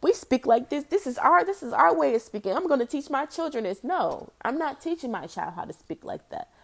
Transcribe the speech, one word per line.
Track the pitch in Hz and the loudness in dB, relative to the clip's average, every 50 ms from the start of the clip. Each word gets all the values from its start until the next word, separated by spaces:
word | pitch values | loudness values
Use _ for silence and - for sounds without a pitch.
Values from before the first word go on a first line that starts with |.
we | - 330 - | 2 2 2
speak | - - - 254 247 - | 2 2 2 2 2 4
like | 262 233 240 254 - | 4 4 4 4 0
this. | 294 294 285 | -6 -6 -4
This | - 320 403 - | -2 -2 -2 -2
is | 262 247 | -2 -4
our, | - - 269 339 359 - | 2 4 6 6 6 4
this | 370 392 - - | 2 -4 -6 -6
is | 240 226 | -4 2
our | - 285 339 339 | 4 6 6 6
way | 330 294 277 233 | 4 4 2 2
of | 233 | 0
speaking. | - - - 208 - 196 190 | -2 -2 -8 -6 -4 -2 -2
I'm | 294 370 | -2 0
gonna | 330 294 254 240 | 2 2 0 0
teach | - - 277 277 - | -2 -4 -8 -6 -4
my | 285 269 302 | -4 -4 -4
children | 302 - - 330 311 302 233 220 | -4 -6 -6 -6 -4 -4 -4 -4
this. | 180 202 - - | -4 -6 -6 -4
No, | 262 370 349 214 165 - - - - _ _ - | -4 -2 0 0 -2 -2 -4 -10 -16 _ _ -6
I'm | 226 262 | -4 -2
not | 320 320 285 277 - | -2 -4 -4 -6 -6
teaching | - 339 339 330 285 240 | -6 -6 -6 -4 -4 -6
my | 220 175 139 | -6 -6 -8
child | - - 190 170 - 165 | -8 -6 -6 -6 -6 -6
how | 175 - | -8 -10
to | - 156 | -10 -12
speak | - - - 160 - - | -14 -12 -12 -12 -12 -10
like | - - - _ - | -10 -10 -10 _ -12
that. | - - - _ _ _ | -12 -12 -12 _ _ _